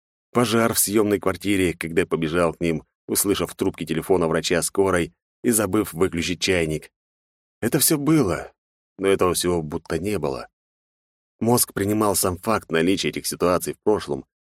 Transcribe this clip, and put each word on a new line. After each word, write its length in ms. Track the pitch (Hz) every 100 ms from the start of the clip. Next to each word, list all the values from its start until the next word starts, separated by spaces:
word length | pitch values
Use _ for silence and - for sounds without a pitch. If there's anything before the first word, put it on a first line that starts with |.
| _ _ _
Пожар 420 | 120 117 117 113
в 60 | 104
съёмной 400 | - 107 104 98
квартире, 540 | 95 92 98 98 90
когда 280 | 78 82 85
я 40 | 82
побежал 480 | 80 80 87 82
к 60 | 80
ним, 240 | 85 76 - _ -
услышав 440 | 110 98 92 82
в 40 | -
трубке 300 | 95 - 80
телефона 420 | 80 78 92 82
врача 340 | 82 - 85
скорой 520 | 80 - 95 90 78 _ _ _
и 80 | 123
забыв 420 | 110 101 107 95
выключить 480 | 80 92 85 80 82
чайник. 500 | - 90 80 78 - _ _ _ _ _ _ _
Это 180 | 117 151
всё 180 | - 151
было, 540 | 143 160 98 73 - _ _ _ _ -
но 100 | 95
этого 260 | 95 92
всего 280 | 82 90 87
будто 360 | 78 82 - 82
не 220 | 98 98
было. 300 | 73 62 - _ _ _ _ _ _ _ _ _
Мозг 340 | 113 120 -
принимал 420 | - 98 107 107 92
сам 220 | 95 90
факт 340 | 113 104 -
наличия 380 | 82 87 95 78
этих 160 | 73 -
ситуаций 480 | - 87 87 -
в 60 | -
прошлом, 420 | - 101 - 69 - _